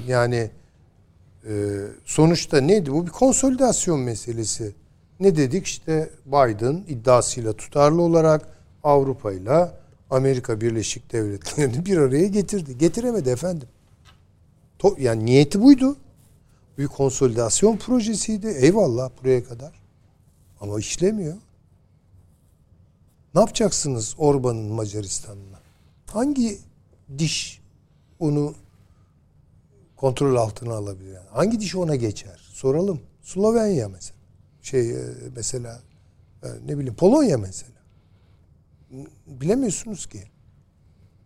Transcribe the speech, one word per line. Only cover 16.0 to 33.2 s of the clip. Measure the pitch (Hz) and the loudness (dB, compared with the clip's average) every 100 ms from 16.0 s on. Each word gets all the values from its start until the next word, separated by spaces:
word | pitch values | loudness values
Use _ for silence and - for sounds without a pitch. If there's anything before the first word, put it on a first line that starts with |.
| - _ _ _ _ _ _ - | -10 _ _ _ _ _ _ -8
Bir | 139 | -6
konsolidasyon | - 139 - 131 113 117 - 202 220 | 0 0 4 2 2 0 4 4 2
projesiydi. | - 254 214 208 - 214 220 | 0 0 0 -2 -4 -4 -4
Eyvallah | 151 139 214 170 117 127 - | 4 4 6 2 0 -4 -4
buraya | 131 127 | 0 0
kadar. | - 120 147 - _ _ _ _ _ _ _ _ | 0 -12 -16 -20 _ _ _ _ _ _ _ _
Ama | 101 104 | -8 -6
işlemiyor. | - - 185 220 151 190 - _ _ _ _ _ _ _ _ _ _ _ _ _ _ _ _ _ _ | -6 -2 0 0 -4 -8 -16 _ _ _ _ _ _ _ _ _ _ _ _ _ _ _ _ _ _
Ne | 165 | 2
yapacaksınız | 214 - 208 - 147 120 110 - | 2 2 -2 -2 -4 -4 -6 0
Orban'ın | 151 139 123 113 104 | 2 2 0 -2 -4
Macaristan'la? | 113 107 104 98 - - 101 98 98 _ _ _ _ - | -6 -6 -8 -8 -10 -12 -16 -20 -20 _ _ _ _ -10
Hangi | 208 277 269 226 202 - _ _ _ - 139 | -4 -2 0 -2 -4 -14 _ _ _ -16 -4
diş | 160 - - - _ _ _ _ _ - | -4 -4 -8 -14 _ _ _ _ _ -6
onu | 160 147 147 151 - _ _ _ _ _ _ _ _ _ _ _ _ _ | -2 0 -2 -6 -20 _ _ _ _ _ _ _ _ _ _ _ _ _
kontrol | 135 123 143 123 | -2 0 0 2
altına | 110 104 117 | 0 -4 -10
alabilir? | 110 101 95 95 | -10 -10 -12 -18
Yani | 95 92 | -20 -10
hangi | 120 196 233 | -2 0 0
diş | 196 185 | -4 -4
ona | 170 139 | -2 -2
geçer? | 113 - - - - | -2 -6 -12 -20 -20
Soralım. | - 135 147 202 151 - _ | -6 -2 0 -2 -4 -10 _